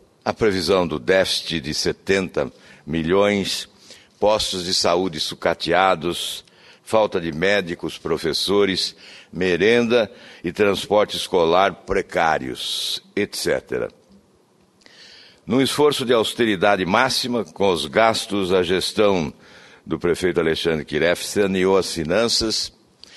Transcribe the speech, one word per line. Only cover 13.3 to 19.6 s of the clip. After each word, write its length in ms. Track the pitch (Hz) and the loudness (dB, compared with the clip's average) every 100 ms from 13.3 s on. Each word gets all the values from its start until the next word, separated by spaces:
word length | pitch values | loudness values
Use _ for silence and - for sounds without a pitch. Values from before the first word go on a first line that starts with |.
| - | -4
cetera. 540 | - 67 - 62 55 - _ - _ _ _ _ _ _ - - - - - _ - | -2 -4 -4 -6 -6 -10 _ -20 _ _ _ _ _ _ -20 -20 -20 -20 -20 _ -2
Num 140 | 120 | 0
esforço 460 | 131 - 147 139 120 | 2 4 2 2 2
de 80 | |
austeridade 720 | 120 107 - 117 98 101 101 90 | 2 2 0 0 4 4 4 4
máxima 580 | 107 131 123 127 120 | 4 4 0 -2 -4
com 260 | 98 - 98 | -4 0 0
os 140 | 85 | 0
gastos, 680 | 78 78 113 107 - 101 92 | 0 4 4 2 -2 -2 2
a 120 | 92 | 2
gestão 680 | 87 90 - - 107 95 76 - - - | 2 0 -2 2 2 2 -2 -6 -20 -20